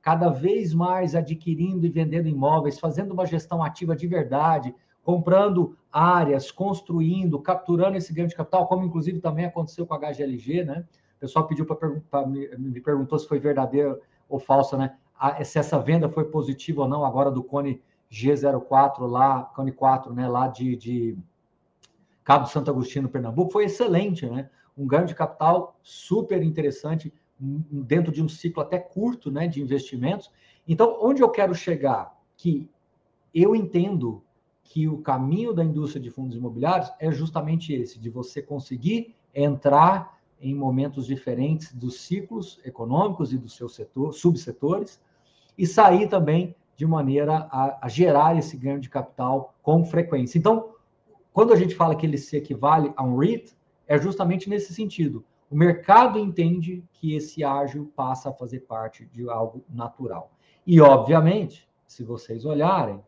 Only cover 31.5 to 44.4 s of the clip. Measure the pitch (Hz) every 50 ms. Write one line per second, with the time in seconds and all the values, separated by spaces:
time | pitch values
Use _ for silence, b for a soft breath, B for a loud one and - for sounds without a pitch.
31.5 | 175 165 - 185 170 143 135 135 120 107 - - _ _ _ _ _ _ - 175
32.5 | 160 143 156 - _ _ _ _ _ _ _ _ _ _ _ _ _ 160 180 208
33.5 | 226 226 202 170 - 175 175 202 196 160 123 117 107 101 _ _ _ _ _ _
34.5 | _ _ _ _ _ 160 156 156 156 143 151 - 135 127 131 135 160 202 233 240
35.5 | 214 170 165 160 147 147 151 139 - 135 123 120 - - 131 127 117 117 123 120
36.5 | 110 117 131 160 185 180 139 - - - 156 160 147 131 160 160 - 165 147 151
37.5 | 165 165 165 160 147 127 120 120 - 113 113 117 110 123 123 - - 147 139 _
38.5 | 147 135 135 - 131 120 113 175 220 233 233 - _ _ _ _ _ 139 143 147
39.5 | 139 131 - 143 139 143 160 180 196 190 165 - _ _ _ _ _ _ 139 131
40.5 | 139 143 139 131 127 131 139 147 143 135 123 117 135 131 - 135 123 120 131 151
41.5 | 160 156 - - 127 123 120 127 - - - - 175 202 196 - 226 220 175 -
42.5 | - _ _ 131 - - 113 117 127 156 196 208 185 - 156 123 127 131 117 110
43.5 | - - 120 117 - - 107 - _ 131 139 156 151 - - 175 160 127